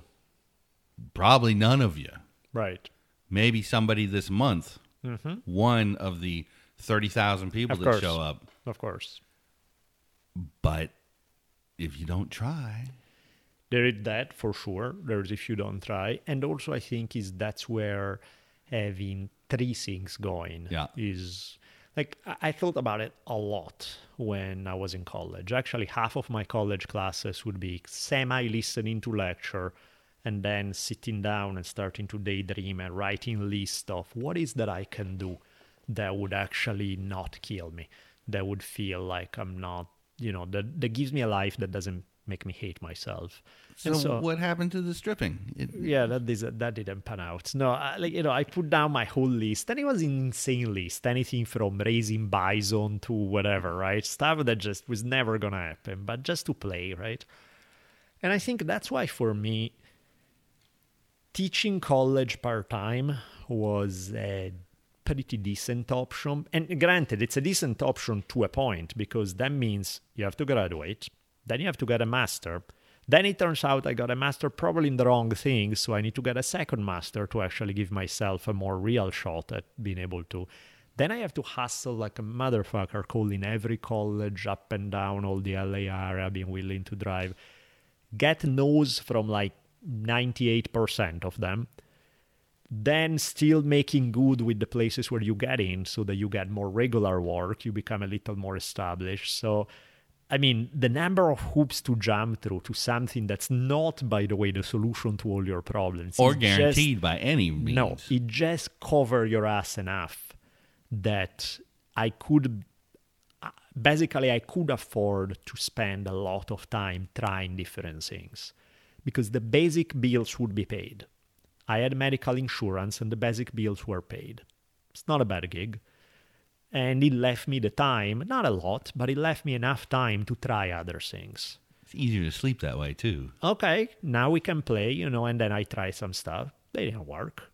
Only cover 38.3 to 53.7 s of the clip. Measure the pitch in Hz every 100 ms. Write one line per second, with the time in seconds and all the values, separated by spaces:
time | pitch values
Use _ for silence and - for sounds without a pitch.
38.3 | 101 98 98 - - 101 92 92 90 92
39.3 | - 95 92 90 87 85 _ _ - 117
40.3 | 92 87 101 104 160 127 113 135 143 117
41.3 | 101 98 - 98 98 95 90 - _ -
42.3 | 95 95 87 101 87 80 87 - 95 87
43.3 | - _ - - - 160 156 139 117 165
44.3 | 165 175 170 175 185 175 170 214 214 92
45.3 | 82 98 - 131 - - 139 117 127 117
46.3 | 110 113 117 117 110 98 98 104 104 85
47.3 | 87 - 135 135 127 143 - 170 175 156
48.3 | 127 147 180 160 156 151 139 110 - 131
49.3 | 120 110 107 - 247 285 233 156 135 131
50.3 | 117 - 123 120 98 87 - 123 123 123
51.3 | 123 113 120 101 98 104 117 107 110 107
52.3 | 98 92 107 101 107 104 104 - 110 101
53.3 | 101 101 98 90